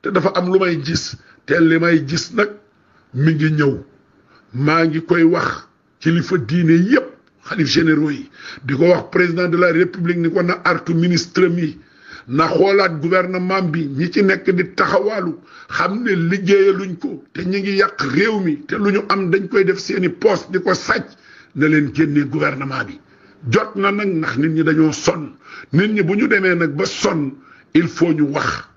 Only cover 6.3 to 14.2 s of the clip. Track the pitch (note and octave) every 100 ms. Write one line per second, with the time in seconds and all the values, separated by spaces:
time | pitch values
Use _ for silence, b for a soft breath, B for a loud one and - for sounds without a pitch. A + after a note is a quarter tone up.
6.3 | F#3 A2+ E3+ D#3+ E3 F#3 C#4 - - _
7.3 | _ - G3 C#3 C3 E3 D3+ D3+ C#3+ -
8.3 | B B B C3 C3+ E3+ F3 - F3+ F3+
9.3 | E3+ F3+ E3+ F3+ E3 F3+ - E3+ F3 E3
10.3 | F#3 F3 F3 - E3 - E3 F3 F3 -
11.3 | F3+ F3+ E3+ D#3+ - B B B B -
12.3 | C3+ E3 E3+ F#3+ G3 F#3+ D#3+ E3 F#3 F3+
13.3 | F#3 F3+ F#3+ F3+ D#3 D3 C3+ E3+ F#3+